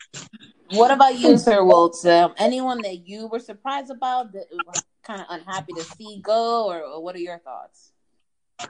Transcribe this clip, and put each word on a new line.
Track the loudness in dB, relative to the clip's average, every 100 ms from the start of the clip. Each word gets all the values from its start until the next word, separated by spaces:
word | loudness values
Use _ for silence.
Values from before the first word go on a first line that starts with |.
| -20 -20 -20 -20 -20 _ -2
What | 2 4
about | 6 4 4
you, | 4 4
Sir | 4 4
Waltz? | 6 6 6 2 2
Um, | 4 4 0
anyone | -2 -2 -4 -6
that | -8 -12 -14
you | -16 -12
were | -12
surprised | -12 -14 -10 -10 -10
about, | -10 -6 -6 -6
that | -12 -14
you | -14 -10
were | -10 -10 _ -16
kinda | -14 -12
unhappy | -14 -10 -10 -10
to | -12
see | -14 -16 -20 -10
go, | -2 0 0 -2 -2
or, | -6
or | -10 -12
what | -12 -10
are |
your | -10 -12
thoughts? | -16 -18 -18 _ _ _ _ _ _ _ _ -18